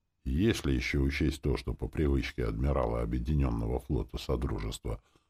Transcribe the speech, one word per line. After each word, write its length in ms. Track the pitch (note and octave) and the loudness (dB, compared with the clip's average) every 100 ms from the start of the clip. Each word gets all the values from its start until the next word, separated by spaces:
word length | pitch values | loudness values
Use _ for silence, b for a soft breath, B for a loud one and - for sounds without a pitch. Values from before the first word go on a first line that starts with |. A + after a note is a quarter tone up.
| _ _ | _ _
Если 480 | B1+ C#2 A2 - D2 | -2 2 4 4 2
еще 280 | C2 - C#2+ | 0 0 2
учесть 400 | C2+ C#2+ C2+ - | 2 2 0 0
то, 160 | D2 A1+ | -2 -2
что 160 | - | -4
по 160 | - C#2+ | -6 -6
привычке 560 | - D2+ C2+ - - | 0 2 2 0 -2
адмирала 560 | A#1 A1 C2+ C2+ A#1 A1+ | -2 0 2 2 2 0
Объединенного 800 | A#1 B1 A#1+ D2+ C2+ A1+ A1 B1 | -2 -2 0 2 2 0 -2 -2
флота 380 | - B1+ G#1 - | -2 -2 -2 -6
Содружества 840 | - B1 A#1+ G#1+ G#1+ - - - _ _ | -4 -2 -2 -4 -6 -6 -6 -8 _ _